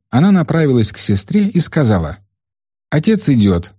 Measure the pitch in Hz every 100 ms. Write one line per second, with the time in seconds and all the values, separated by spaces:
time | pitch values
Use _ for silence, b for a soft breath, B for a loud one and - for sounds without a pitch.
0 | _ 123 190 190 156 165 151 123 110 -
1 | - 98 - 208 202 175 - 170 123 98
2 | 78 - _ _ _ _ _ _ _ 151
3 | 185 214 151 127 101 87 -